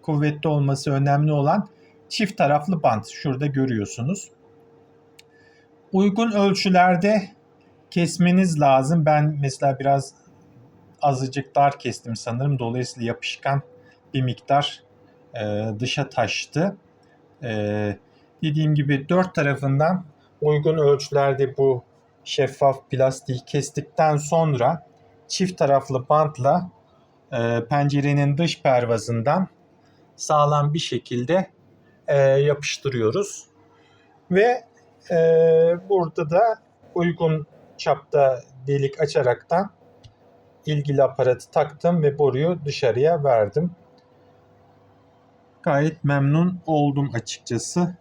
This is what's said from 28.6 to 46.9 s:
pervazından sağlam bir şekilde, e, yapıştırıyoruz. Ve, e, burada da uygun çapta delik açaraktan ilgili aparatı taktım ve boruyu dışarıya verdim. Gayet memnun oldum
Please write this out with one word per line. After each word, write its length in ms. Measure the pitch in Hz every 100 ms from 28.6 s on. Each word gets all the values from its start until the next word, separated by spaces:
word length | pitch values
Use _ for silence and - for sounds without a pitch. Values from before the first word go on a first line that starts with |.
pervazından 840 | 147 127 120 113 107 117 113 170 190 _ _ _ _ _ _ _
sağlam 580 | - 151 147 147 143
bir 40 | 160
şekilde, 720 | - 123 - 123 123 175 185 _ _ _ _ _ -
e, 80 | 143
yapıştırıyoruz. 1200 | 135 135 143 147 - - 139 123 110 151 202 - - _ _ _ _ _ _ _ _
Ve, 340 | 180 226 247 - _ _ _ -
e, 60 | 175 165 165 165 165 165 175 190
burada 420 | 196 165 - 156
da 100 | 175 226 220 _ _ _
uygun 520 | 175 175 170 165 156 151 - - -
çapta 600 | - 147 - 151 135 127 - 131 131
delik 340 | 139 135 -
açaraktan 720 | 151 156 123 120 _ 170 208 _ _ _ - _ _ _ _ _ -
ilgili 360 | 151 143 139
aparatı 480 | 135 - 131 127 -
taktım 520 | 170 151 151 170 175
ve 160 | 151 147
boruyu 400 | 143 127 160 175
dışarıya 600 | 143 135 131 113 147 170
verdim. 460 | 143 117 104 147 175 - _ _ _ _ _ _ _ _ _ _ _ _ _ _ _ _ _ _
Gayet 420 | - 143 156 160
memnun 560 | 143 143 139 151 180 180 -
oldum 440 | 156 147